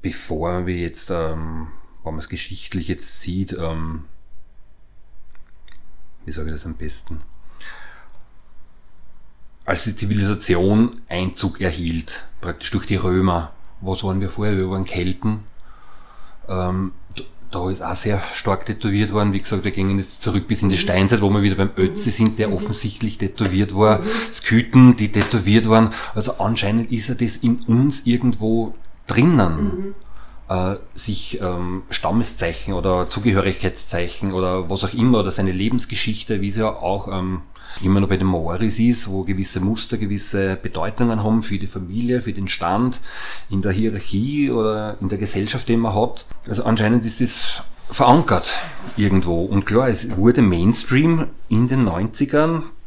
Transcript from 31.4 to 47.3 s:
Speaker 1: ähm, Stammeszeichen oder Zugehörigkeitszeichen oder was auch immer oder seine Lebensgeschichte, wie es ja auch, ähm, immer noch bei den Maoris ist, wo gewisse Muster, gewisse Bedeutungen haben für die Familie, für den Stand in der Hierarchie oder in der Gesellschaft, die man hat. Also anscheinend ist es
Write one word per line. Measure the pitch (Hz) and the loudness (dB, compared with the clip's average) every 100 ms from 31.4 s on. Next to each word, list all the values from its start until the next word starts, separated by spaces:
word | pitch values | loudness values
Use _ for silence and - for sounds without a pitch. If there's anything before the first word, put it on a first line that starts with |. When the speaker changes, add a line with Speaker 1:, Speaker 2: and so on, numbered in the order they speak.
Speaker 1:
ähm, | 92 87 90 92 - | -4 -4 -4 -6 -4
Stammeszeichen | - - 220 - - 85 82 - | -4 0 0 0 -2 -4 -2 -4
oder | 95 90 90 87 | -2 2 2 0
Zugehörigkeitszeichen | - 110 98 95 92 92 - - 90 87 - 98 | 0 2 2 2 0 -2 -2 -4 -2 -2 -2 -2
oder | 92 92 92 85 | 0 0 0 -2
was | 95 95 | -2 -2
auch | |
immer | 117 120 120 | 2 4 4
oder | 95 | 2
seine | 92 98 | 0 0
Lebensgeschichte, | 92 104 123 - 104 - 107 - 107 | 0 0 0 0 -2 -2 -2 -2 -2
wie | 101 | 0
es | 101 | 0
ja | 110 | -2
auch, | - 85 98 101 | -2 -2 -2 -2
ähm, | 95 92 92 - - - - | -4 -4 -4 -8 -18 -12 -2
immer | 95 98 | 2 4
noch | 98 | 4
bei | 95 | 2
den | 95 | 2
Maoris | 90 80 90 110 104 | 2 0 0 0 4
ist, | 117 117 104 | 2 2 -2
wo | 95 | -4
gewisse | 95 95 98 - | -2 -2 -2 0
Muster, | 92 220 - 110 | 0 -2 -2 -2
gewisse | 101 101 - 101 98 95 | -2 -2 -2 0 0 0
Bedeutungen | - - 87 - 120 110 | -4 -2 -2 2 2 2
haben | 107 113 | 2 2
für | 107 98 | 0 -2
die | 98 | -2
Familie, | 95 87 101 120 123 | -6 -6 -4 0 0
für | 107 | -2
den | 95 95 | -4 -4
Stand | - 85 98 127 127 - - - - - | -2 0 2 0 0 -4 -4 -6 -6 -2
in | 98 | 0
der | 101 | 0
Hierarchie | 95 113 104 - 98 123 147 143 | 2 0 0 0 0 0 0 2
oder | 120 110 107 107 104 | 2 0 0 -4 -4
in | 95 | -4
der | 98 | -2
Gesellschaft, | 101 101 104 131 - | -2 -2 -2 -4 0
die | 117 | 2
man | 113 | 2
hat. | 101 113 - - - - | 2 0 0 -6 -8 -4
Also | 117 | -2
anscheinend | 120 113 107 120 113 | 2 4 4 4 2
ist | 110 | 0
es | 123 | 0